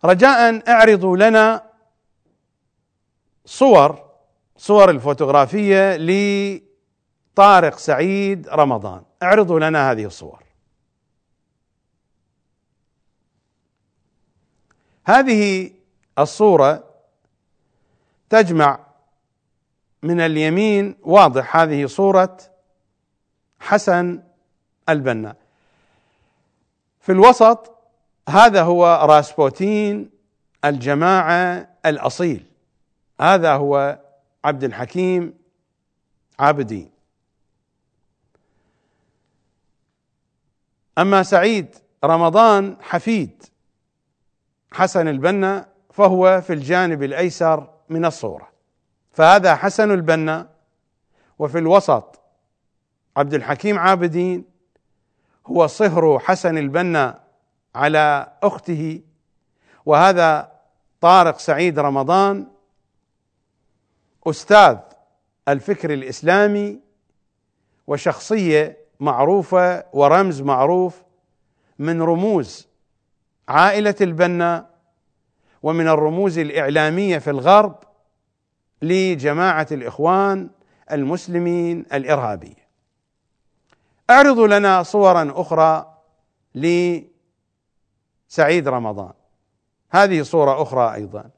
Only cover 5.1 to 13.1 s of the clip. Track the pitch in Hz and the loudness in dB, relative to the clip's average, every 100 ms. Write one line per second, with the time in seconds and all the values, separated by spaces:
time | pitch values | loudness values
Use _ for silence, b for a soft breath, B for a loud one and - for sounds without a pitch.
5.1 | 135 143 143 135 202 202 196 196 170 160 | -4 2 2 2 -2 0 2 0 -2 -2
6.1 | 190 202 202 202 190 _ _ _ _ _ | -2 -2 -2 -6 -10 _ _ _ _ _
7.1 | _ _ - 196 190 160 - - 139 175 | _ _ 4 6 6 4 -2 -4 -2 -2
8.1 | 196 196 196 - 156 139 117 101 92 - | -2 -4 -6 -6 -2 0 -2 -8 -16 -20
9.1 | _ 180 208 185 165 156 156 135 113 104 | _ 0 0 2 -2 -2 -2 -2 -2 -8
10.1 | - 78 71 _ _ _ _ _ _ _ | -14 -20 -20 _ _ _ _ _ _ _
11.1 | _ _ _ _ _ _ _ _ _ _ | _ _ _ _ _ _ _ _ _ _
12.1 | _ _ _ _ _ _ _ _ _ _ | _ _ _ _ _ _ _ _ _ _